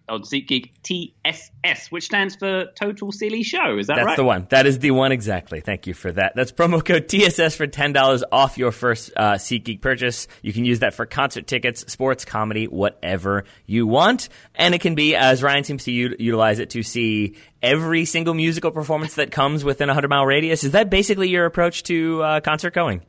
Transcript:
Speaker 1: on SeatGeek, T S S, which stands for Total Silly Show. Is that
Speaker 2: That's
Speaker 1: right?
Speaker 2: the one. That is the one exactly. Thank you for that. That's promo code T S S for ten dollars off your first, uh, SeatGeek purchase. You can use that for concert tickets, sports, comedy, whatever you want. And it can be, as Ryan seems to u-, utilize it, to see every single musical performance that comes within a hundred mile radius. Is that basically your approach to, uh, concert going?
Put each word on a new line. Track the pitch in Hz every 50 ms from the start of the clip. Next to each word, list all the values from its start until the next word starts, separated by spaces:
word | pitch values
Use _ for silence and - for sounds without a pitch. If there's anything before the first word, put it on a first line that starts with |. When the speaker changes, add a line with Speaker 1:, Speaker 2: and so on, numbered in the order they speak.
| _ -
Speaker 1:
on | 113 107 98
SeatGeek, | - 143 139 139 - 135 127 - - _ _
T | - - 185 180 165 - _ _ -
S | 160 160 - - - - - -
S, | 180 143 - - -
which | 170 170 165
stands | - 220 202 196 196 196
for | - 202 196 190 185 180 - -
Total | - 208 208 202 - 208 202
Silly | 202 202 214 214 220 233 226
Show. | - - 359 339 147 107
Is | 101 -
that | - 147
Speaker 2:
That's | 139 120
Speaker 1:
right? | 208 160
Speaker 2:
the | 139 131
one. | 127 104 90 90 -
That | 135 135 135
is | 143 135 123
the | 131 147
one | 131 131 131 135
exactly. | 131 123 104 110 98 87 - - - 76
Thank | - - 98 90 -
you | 95 87
for | - - 92 82
that. | 101 95 95 -
That's | 123 127 120
promo | - - 170 170 175 160 156
code | - 180 165 -
T | - - 190 208
S | 175 160
S | - 165 156 147
for | - 156
ten | 143 - 143 147 147 143
dollars | 135 135 135 135 120 135 -
off | - 131 135 127 -
your | - 127 120
first, | 110 - 127 123 113 113 - - -
uh, | - 107 104 101
SeatGeek | 98 - - 127 113 101 117 107 95
purchase. | - 135 131 120 127 123 117 - - - - -
You | - 107 101
can | 117 120
use | 123 120 110
that | 127 104 -
for | - 117
concert | - - - 139 135 - 110 -
tickets, | - - 120 117 123 117 - - -
sports, | - - 131 135 127 131 -
comedy, | - - 107 110 110 107 107 110
whatever | - - 90 98 104 - _ - 85 95 92 87 98 101 101 95 - - _ _
you | - 101 117 117
want. | 107 120 139 170 208 254 240 - - - - - _ _
And | - 165 180 175
it | 170
can | - 175 165
be, | 147 151 151 156
as | 90 131 131 131 123 131
Ryan | 139 139 143 143
seems | - 143 131 -
to | 127
u-, | 123 120 123 123 -
utilize | - 113 117 113 110 110 110 107
it, | 113 120 -
to | - 117
see | 107 - - 120 117 113 110 107 104 101 - - - - _ _
every | - 123 139 160 165 160 165 165 160
single | 156 - 165 165 165 165
musical | 160 160 165 160 170 170 165
performance | 160 160 151 143 160 151 156 151 -
that | 156 143 131
comes | - 147 139 139 151 151 143
within | 143 135 - 147 143
a | 135
hundred | 147 139 139
mile | 147 139 139
radius. | 135 135 147 160 160 165 156 139
Is | 135
that | 147 202 226 190
basically | 190 190 202 - 208 190 190 180
your | 180 175 170
approach | 165 - 180 170 175 170 - -
to, | - 175 165 160 160 165 160 156
uh, | 156 156 156
concert | 147 151 156 151 - 175 -
going? | 180 170 139 98 87 -